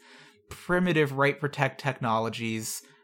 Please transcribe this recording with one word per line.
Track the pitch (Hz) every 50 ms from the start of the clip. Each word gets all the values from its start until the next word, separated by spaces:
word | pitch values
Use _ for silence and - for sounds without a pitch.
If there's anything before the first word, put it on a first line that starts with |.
| - - - - - - - _ _ -
primitive | - - - - 180 180 185 180 165 156 151 135
write | 135 135 139 143 - -
protect | 151 139 - - 139 131 - -
technologies | - 139 127 - 131 117 110 110 110 113 110 117 117 113 113 110 110 - - - - - _ _